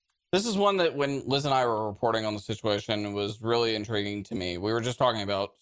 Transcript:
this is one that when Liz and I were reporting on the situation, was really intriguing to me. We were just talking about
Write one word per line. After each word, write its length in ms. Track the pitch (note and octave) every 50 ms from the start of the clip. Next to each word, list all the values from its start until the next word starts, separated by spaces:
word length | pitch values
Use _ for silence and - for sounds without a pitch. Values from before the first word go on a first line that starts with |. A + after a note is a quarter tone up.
| _ _ _ _ _ _ -
this 140 | F#3+ G#3
is 100 | A#3+ G3+
one 220 | G3 G3+ G3+ G3 F#3+
that 180 | F3 D#3+ C3
when 300 | C#3+ C#3+ C#3 C#3 C3+ -
Liz 180 | - C#3 C#3 C#3+
and 80 | D3 C3+
I 140 | C3 B2+
were 220 | A#2+ A2+ G#2+ A2 G#2+
reporting 360 | G#2 - - A2+ A2+ A2+ A2
on 80 | G#2+ G#2
the 80 | G2+
situation, 720 | - - A2 - - A2 G#2 G2+ - - A2 G#2 G#2 G#2 G2+
was 300 | G2+ G2+ G2+ G#2+ A2+ A2+
really 320 | A2+ A#2+ A#2 A#2 A2+ A2
intriguing 480 | G#2+ G#2 A2 A2+ G#2 G2+ G2+ G#2 G#2 F#2+
to 100 | - A2+
me. 220 | G2+ F2+ F2+ F2
We 160 | F2 F#2+ G#2+ A2+
were 80 | A#2
just 180 | A#2 B2 A#2+ -
talking 240 | C3+ B2 A2+ A2 G2+
about 280 | G2 G2+ F#2+ G2+ - _ _